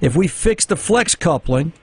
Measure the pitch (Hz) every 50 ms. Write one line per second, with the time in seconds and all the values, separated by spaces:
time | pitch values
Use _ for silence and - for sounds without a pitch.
0 | - 127 117 165 196 160 - - - 220 214 - - - 202 - - - 220 240
1 | 220 - - - - 170 147 120 - - 127 127 147 165 - _